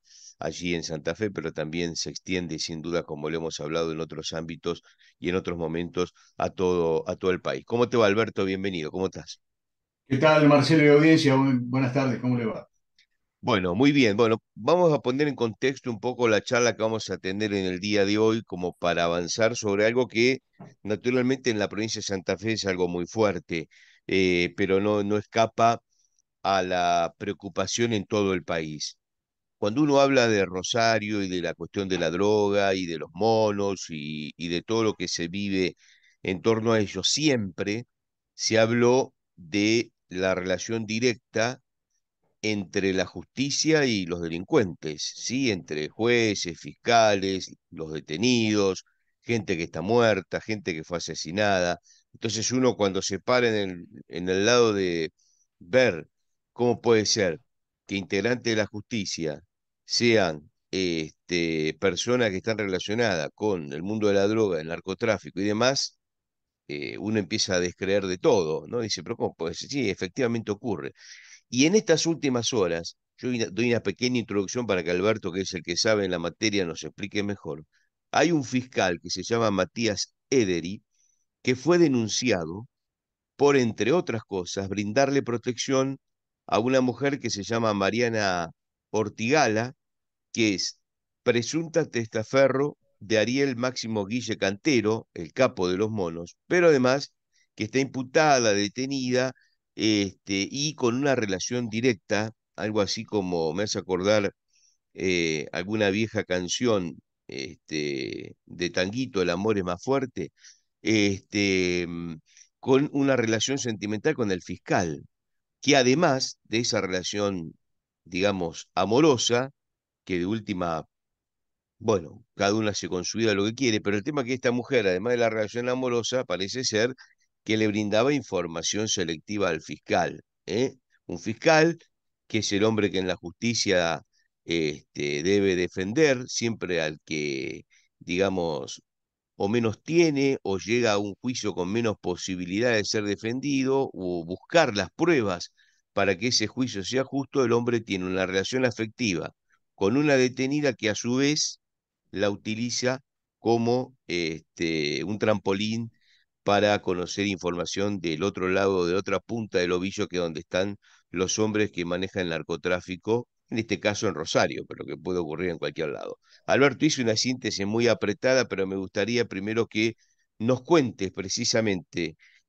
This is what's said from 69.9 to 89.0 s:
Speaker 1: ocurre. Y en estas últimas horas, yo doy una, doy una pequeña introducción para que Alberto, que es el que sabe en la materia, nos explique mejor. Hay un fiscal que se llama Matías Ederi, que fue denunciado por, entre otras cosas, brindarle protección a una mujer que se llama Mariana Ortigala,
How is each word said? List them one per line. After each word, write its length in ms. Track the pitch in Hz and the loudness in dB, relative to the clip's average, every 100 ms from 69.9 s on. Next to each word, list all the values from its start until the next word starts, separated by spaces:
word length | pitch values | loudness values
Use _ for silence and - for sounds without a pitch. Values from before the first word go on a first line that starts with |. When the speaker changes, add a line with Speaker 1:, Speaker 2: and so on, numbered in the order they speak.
| 90 95 - 120 117 110 | -4 -6 -2 -2 -2 -4
Speaker 1:
ocurre. 420 | 101 127 87 67 - - - - - - | -6 -4 -6 -8 -14 -20 -20 -20 -20 -4
Y 160 | 120 151 | 2 4
en 80 | 214 | 4
estas 300 | 214 160 165 | 4 2 2
últimas 460 | 156 143 123 113 | 0 0 0 0
horas, 440 | 120 87 82 85 - _ - | 0 0 -2 -6 -16 _ -8
yo 120 | 123 | -4
doy 80 | 120 | -2
una, 60 | 113 | -2
doy 180 | 95 120 | 0 0
una 100 | 117 | 2
pequeña 360 | 101 92 123 123 | -2 -2 -2 -2
introducción 480 | 104 101 92 123 113 | -2 -2 -2 -4 -2
para 160 | 95 | 0
que 80 | 82 | 0
Alberto, 400 | 90 101 110 98 | 2 2 0 -2
que 100 | 90 | -6
es 120 | 92 | -6
el 100 | 90 | -6
que 140 | 78 87 | -6 -2
sabe 280 | 113 107 95 | 2 2 2
en 60 | |
la 80 | 90 | -2
materia, 460 | 85 - 110 98 87 | -4 -2 0 0 -2
nos 180 | 80 | -6
explique 400 | 78 - 101 101 | -12 -10 -8 -4
mejor. 420 | 101 101 82 73 78 _ _ _ - | -4 -6 -10 -12 -14 _ _ _ -2
Hay 200 | - 156 | 2 4
un 120 | 160 120 | 2 0
fiscal 540 | 127 120 - 95 87 | -4 -2 0 0 0
que 80 | 87 | -6
se 120 | 90 | -8
llama 280 | 90 117 110 | -2 2 2
Matías 640 | 98 90 113 113 98 - _ - | 2 -2 0 -2 -2 -6 _ 0
Ederi, 540 | 135 101 87 85 107 _ _ _ _ _ _ | 2 4 0 -4 -10 _ _ _ _ _ _
que 120 | - 127 | -2 0
fue 220 | 151 175 | 4 4
denunciado 880 | 165 123 110 - 123 95 80 92 123 _ _ _ _ _ _ - | 6 4 0 -2 0 0 -2 -10 -14 _ _ _ _ _ _ 2
por, 200 | 143 139 | 4 6
entre 340 | 117 - 110 | 2 0 0
otras 300 | 175 - 113 | 0 0 -6
cosas, 460 | - 95 87 - 98 | -4 -6 -6 -6 -6
brindarle 540 | 98 104 113 139 139 | -4 -2 2 2 0
protección 760 | 117 120 123 117 - 131 135 135 _ _ _ _ - | -2 -4 -4 -6 0 0 0 -4 _ _ _ _ -2
a 120 | 101 | 0
una 220 | 120 131 | 2 2
mujer 380 | 127 113 139 135 | 2 0 -2 -2
que 100 | 117 | -6
se 140 | 101 | -6
llama 300 | 95 117 113 | -4 0 0
Mariana 800 | 101 95 113 120 113 101 87 82 - _ _ _ | 2 0 2 0 0 0 0 -4 -10 _ _ _
Ortigala, 800 | 107 | -4